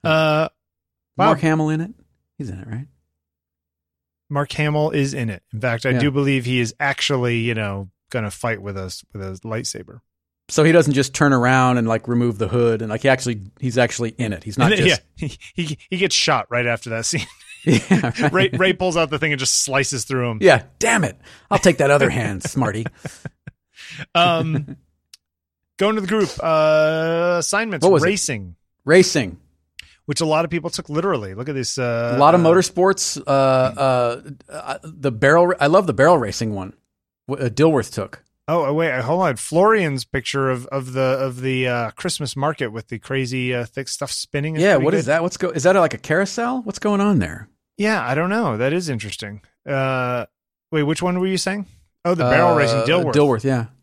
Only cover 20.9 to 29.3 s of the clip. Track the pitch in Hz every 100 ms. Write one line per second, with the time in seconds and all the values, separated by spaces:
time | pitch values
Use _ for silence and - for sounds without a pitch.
20.9 | 233 143 - - - _ 202 190 147 143
21.9 | 143 135 123 110 98 - - 117 104 117
22.9 | _ - - - _ - _ _ - -
23.9 | - - 170 175 165 160 156 147 139 _
24.9 | _ _ - _ _ _ _ _ - 202
25.9 | 220 190 220 185 - 165 160 156 156 156
26.9 | 160 160 165 175 175 165 202 226 170 170
27.9 | 175 165 202 - 117 92 85 _ _ 131
28.9 | 170 180 160 101